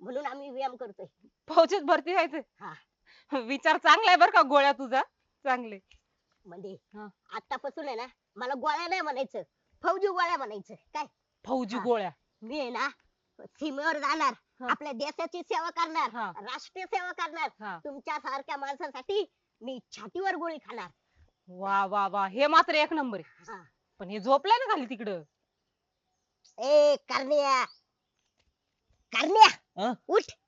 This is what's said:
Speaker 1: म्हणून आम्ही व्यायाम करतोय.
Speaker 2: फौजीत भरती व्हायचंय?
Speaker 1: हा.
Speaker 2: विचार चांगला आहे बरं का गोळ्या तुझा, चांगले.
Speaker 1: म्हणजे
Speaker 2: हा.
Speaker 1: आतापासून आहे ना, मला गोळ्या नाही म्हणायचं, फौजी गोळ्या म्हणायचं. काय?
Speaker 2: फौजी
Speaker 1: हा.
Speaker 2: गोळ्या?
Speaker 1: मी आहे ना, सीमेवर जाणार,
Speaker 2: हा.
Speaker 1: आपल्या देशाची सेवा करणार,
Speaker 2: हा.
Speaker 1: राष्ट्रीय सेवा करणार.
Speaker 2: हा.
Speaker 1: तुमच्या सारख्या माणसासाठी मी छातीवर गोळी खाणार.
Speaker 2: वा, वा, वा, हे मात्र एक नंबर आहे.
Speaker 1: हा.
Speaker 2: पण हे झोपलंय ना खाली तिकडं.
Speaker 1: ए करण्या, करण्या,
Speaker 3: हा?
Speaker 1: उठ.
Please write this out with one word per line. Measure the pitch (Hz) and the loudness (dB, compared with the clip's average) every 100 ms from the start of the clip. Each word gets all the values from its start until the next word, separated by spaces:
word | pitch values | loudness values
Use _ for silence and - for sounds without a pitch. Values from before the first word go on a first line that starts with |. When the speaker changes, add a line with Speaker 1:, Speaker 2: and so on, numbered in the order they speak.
Speaker 1:
म्हणून | 190 254 294 | -12 -8 -8
आम्ही | 269 277 | -10 -12
व्यायाम | 254 262 247 | -8 -8 -8
करतोय. | 240 196 170 _ _ _ - | -14 -14 -20 _ _ _ -2
Speaker 2:
फौजीत | 320 330 392 | 4 4 4
भरती | 285 320 269 | 2 0 2
व्हायचंय? | 370 330 302 240 _ | 0 0 -2 -12 _
Speaker 1:
हा. | 190 156 _ _ _ _ - | -18 -18 _ _ _ _ -8
Speaker 2:
विचार | 277 226 277 320 311 | -6 -4 -2 2 4
चांगला | 339 311 440 | 6 6 8
आहे | 359 | 6
बरं | 339 | 8
का | 381 | 6
गोळ्या | 294 285 277 | 6 6 6
तुझा, | 277 269 262 453 _ _ _ | 2 0 -2 -2 _ _ _
चांगले. | 277 254 233 196 _ _ _ _ _ _ | -2 -2 -4 -14 _ _ _ _ _ _
Speaker 1:
म्हणजे | 202 170 190 196 _ | -20 -16 -16 -16 _
Speaker 2:
हा. | 208 208 _ _ | -20 -20 _ _
Speaker 1:
आतापासून | - - 262 277 262 294 | -14 -10 -8 -8 -8 -8
आहे | 226 | -8
ना, | 247 _ _ - | -10 _ _ -10
मला | 247 | -6
गोळ्या | 269 302 302 349 | -4 -2 -2 -2
नाही | 381 | -4
म्हणायचं, | 311 262 269 220 - _ _ _ | -4 -4 -6 -8 -12 _ _ _
फौजी | 339 381 392 | -2 0 0
गोळ्या | 370 349 339 | 0 -2 -2
म्हणायचं. | 269 208 - | -6 -12 -14
काय? | 220 _ 302 294 _ _ _ - | -20 _ -10 -10 _ _ _ -4
Speaker 2:
फौजी | 254 240 240 | -4 -2 -4
Speaker 1:
हा. | |
Speaker 2:
गोळ्या? | 226 233 185 - _ _ | 0 0 -2 -8 _ _
Speaker 1:
मी | 220 294 | -12 -8
आहे | 254 | -6
ना, | 240 269 - _ _ _ - | -4 -4 -6 _ _ _ -20
सीमेवर | - - 302 277 302 302 | -20 -10 -8 -4 -2 -2
जाणार, | 277 320 285 | -2 0 0
Speaker 2:
हा. | 233 _ - 247 | -2 _ -16 -16
Speaker 1:
आपल्या | 294 294 | -12 -12
देशाची | 247 285 302 330 359 | -8 -8 -6 -8 -8
सेवा | 330 370 330 | -6 -6 -6
करणार, | 320 339 320 269 | -4 -4 -2 -4
Speaker 2:
हा. | 226 208 175 | -4 -8 -10
Speaker 1:
राष्ट्रीय | 208 285 - - 370 | -12 -12 -12 -14 -8
सेवा | 392 359 | -6 -6
करणार. | 359 339 330 294 - | -8 -8 -6 -8 -8
Speaker 2:
हा. | 214 175 | -12 -10
Speaker 1:
तुमच्या | 294 277 277 302 | -12 -14 -10 -10
सारख्या | 294 269 269 285 | -8 -10 -8 -10
माणसासाठी | 277 277 349 262 254 403 359 _ _ _ | -8 -8 -10 -10 -4 -4 -4 _ _ _
मी | 233 254 - | -12 -12 -14
छातीवर | - 208 359 381 | -16 -12 -6 -4
गोळी | 370 339 311 | -4 -6 -10
खाणार. | - 226 180 _ _ _ _ _ - | -12 -12 -14 _ _ _ _ _ -20
Speaker 2:
वा, | 180 196 196 196 | -8 -2 0 0
वा, | 208 196 | 0 0
वा, | 202 196 | 0 -2
हे | 196 285 | 0 4
मात्र | 320 349 | 6 4
एक | 311 302 | 2 2
नंबर | 311 269 202 | 0 -4 -6
आहे. | 156 _ 170 | -12 _ -18
Speaker 1:
हा. | 415 170 _ _ - | -18 -20 _ _ -16
Speaker 2:
पण | 180 | -10
हे | 214 | -6
झोपलंय | 202 285 370 466 | 2 2 4 2
ना | 508 | 2
खाली | 403 240 | -2 -2
तिकडं. | 233 214 185 151 _ _ _ _ _ _ _ _ _ _ _ _ - | -8 -6 -8 -10 _ _ _ _ _ _ _ _ _ _ _ _ -6
Speaker 1:
ए | 247 294 294 285 | 4 6 6 4
करण्या, | - 254 262 294 277 262 226 _ _ _ _ _ _ _ _ _ _ _ _ _ - | 0 -4 0 2 4 2 0 _ _ _ _ _ _ _ _ _ _ _ _ _ -8
करण्या, | 226 302 415 440 - _ - 220 | -2 4 10 10 8 _ -4 -2
Speaker 3:
हा? | 240 - | -2 0
Speaker 1:
उठ. | 370 - - | 0 0 -10